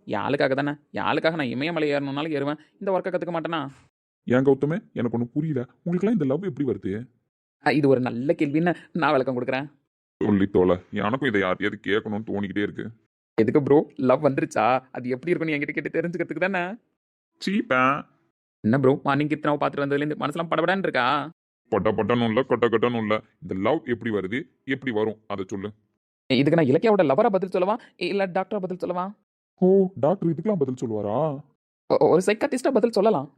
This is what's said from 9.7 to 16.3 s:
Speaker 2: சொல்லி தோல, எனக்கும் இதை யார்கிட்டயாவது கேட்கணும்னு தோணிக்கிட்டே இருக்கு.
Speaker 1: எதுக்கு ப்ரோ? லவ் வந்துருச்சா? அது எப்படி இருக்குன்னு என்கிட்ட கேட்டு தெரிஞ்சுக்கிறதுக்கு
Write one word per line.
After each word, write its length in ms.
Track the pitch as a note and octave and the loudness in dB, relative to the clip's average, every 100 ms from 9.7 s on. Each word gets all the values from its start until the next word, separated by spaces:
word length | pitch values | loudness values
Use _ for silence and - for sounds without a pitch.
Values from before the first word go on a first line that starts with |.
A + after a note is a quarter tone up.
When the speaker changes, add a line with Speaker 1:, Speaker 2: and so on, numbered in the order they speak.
| _ _ _ _ - | _ _ _ _ -4
Speaker 2:
சொல்லி 260 | G#2 G#2 G2 | 2 2 2
தோல, 300 | G2 F#2 F2+ - | 4 4 2 -2
எனக்கும் 360 | G#2 G#2 C3 C#3 | -6 -2 -2 0
இதை 140 | G#2 | 2
யார்கிட்டயாவது 340 | F#2 F#2 G2+ G2+ | 0 0 -2 -4
கேட்கணும்னு 440 | - G#2 A2 G#2 A2+ | -2 -2 -2 -6 -6
தோணிக்கிட்டே 340 | G2 G2+ F#2+ | -6 -4 -2
இருக்கு. 280 | G2+ - G#2+ - _ _ _ - | -4 -4 -10 -12 _ _ _ -2
Speaker 1:
எதுக்கு 220 | A2 C3+ | 2 2
ப்ரோ? 280 | C#3 D3 D#3 - | 4 4 2 0
லவ் 300 | C3 C3 D3 | 2 4 2
வந்துருச்சா? 580 | C3+ D3 A#2+ G#2+ B2+ C3 | 0 -4 0 2 0 -2
அது 180 | - B2 | -10 -6
எப்படி 220 | B2 D#3 | -6 -2
இருக்குன்னு 260 | F3 D#3+ D3 | -4 -2 -4
என்கிட்ட 140 | D3 | -6
கேட்டு 300 | D3+ D3+ D#3+ | -6 -6 -4
தெரிஞ்சுக்கிறதுக்கு 500 | F3 E3+ D#3 | -4 -4 -6